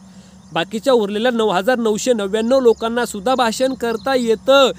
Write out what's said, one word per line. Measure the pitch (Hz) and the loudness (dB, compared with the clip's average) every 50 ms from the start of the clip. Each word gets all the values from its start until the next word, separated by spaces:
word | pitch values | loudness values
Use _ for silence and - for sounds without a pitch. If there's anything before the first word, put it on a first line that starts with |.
| - - - - - - - - - - 156 | -20 -20 -20 -20 -20 -20 -20 -20 -16 -8 -6
बाकीच्या | 165 170 185 - 226 - 269 254 | -6 -6 -4 -6 -4 0 2 2
उरलेल्या | 240 208 190 208 208 226 254 | 2 2 0 -4 -2 -2 -2
नऊ | 233 226 220 214 | 0 0 0 0
हजार | 180 185 190 226 262 | 0 0 0 0 0
नऊशे | 233 233 220 214 202 - 254 247 | 0 0 -2 -2 -2 0 -2 -2
नव्याण्णव | 214 202 196 196 220 226 226 262 269 | -2 -2 -4 -2 -2 0 2 2 4
लोकांना | 254 233 220 - 233 226 233 240 240 | 4 4 2 2 -2 -4 -4 -4 -4
सुद्धा | 220 - 208 180 240 262 | -4 -6 -6 -2 -2 0
भाषण | 254 247 226 214 - 262 269 262 | 0 0 -2 0 -2 -2 -2 -2
करता | - 233 233 226 226 - 269 269 | -4 -6 -6 -4 -4 -4 -2 -2
येतं, | 262 240 226 220 - - 262 269 277 269 220 - | 0 0 0 -2 -2 2 4 4 6 4 4 0